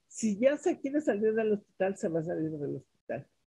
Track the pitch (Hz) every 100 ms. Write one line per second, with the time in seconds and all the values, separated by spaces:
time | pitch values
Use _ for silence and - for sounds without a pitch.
0 | _ - 220 196 262 285 359 - 269 294
1 | 302 208 220 220 220 208 - _ 190 196
2 | 196 165 160 170 156 156 143 139 - _
3 | - 120 - _